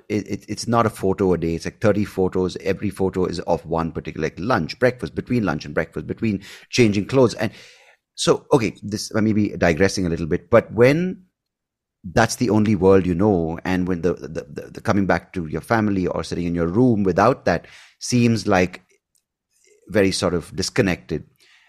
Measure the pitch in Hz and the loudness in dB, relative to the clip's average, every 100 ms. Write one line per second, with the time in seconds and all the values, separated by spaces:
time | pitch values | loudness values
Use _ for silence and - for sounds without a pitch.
0 | - 107 - 104 - - 113 117 110 - | -6 -6 -4 -10 -10 -8 -2 2 0 0
1 | 95 95 95 85 82 82 90 - 107 101 | -2 0 0 0 -2 -4 -8 -2 0 0
2 | 95 - 92 92 92 - 90 92 104 - | -2 -2 -2 0 -4 -4 -4 -4 -6 -2
3 | 95 92 85 82 - 85 80 82 82 80 | -2 0 -4 -4 -2 -4 -2 -4 -4 -6
4 | 78 76 78 - 101 117 76 - 123 123 | -10 -6 -6 -6 -4 -2 -4 -2 -2 -2
5 | 80 95 - 123 95 76 76 82 80 82 | -8 -8 -4 -2 -2 -4 -6 -6 -6 -8
6 | 78 95 113 95 - - - - 113 101 | -10 -4 -4 -4 -8 -20 -6 2 2 2
7 | - 135 120 - 110 - - _ _ _ | 0 2 2 2 -6 -6 -20 _ _ _
8 | _ - - 135 - 143 104 - 107 101 | _ -4 0 0 2 2 2 -4 -8 -8
9 | - 110 110 107 104 - 87 78 95 - | -4 0 2 2 0 2 2 4 2 2
10 | 87 80 80 87 - 113 - 95 123 156 | -2 -2 -2 -4 2 2 2 4 4 4
11 | 180 - _ _ _ _ _ _ _ _ | -2 -6 _ _ _ _ _ _ _ _
12 | 92 95 113 - 123 107 107 101 95 98 | -2 0 0 0 2 2 2 4 6 6
13 | 92 85 107 92 80 82 - 92 90 87 | 4 2 2 2 -2 -6 -4 -2 -2 -2
14 | 87 - 67 80 73 73 - - - 101 | -2 -4 -8 -10 -12 -14 -14 -8 -2 0
15 | 92 87 - 92 78 78 - 117 107 98 | 0 -2 -2 -10 -6 -8 -2 0 0 0
16 | 87 85 82 85 85 85 85 98 127 107 | -2 -4 -6 -6 -4 -2 0 2 2 2
17 | 95 87 110 139 - 85 - - - _ | 2 4 2 2 -2 -2 -4 -20 -20 _
18 | - 123 117 110 95 95 90 - _ _ | -2 2 2 0 2 2 2 -4 _ _
19 | _ _ _ _ _ _ _ _ - 107 | _ _ _ _ _ _ _ _ -2 2
20 | 98 92 92 85 - - 90 - 98 85 | 2 2 -2 -2 -4 -8 -4 0 0 -2
21 | - 78 - _ _ _ | -6 -8 -8 _ _ _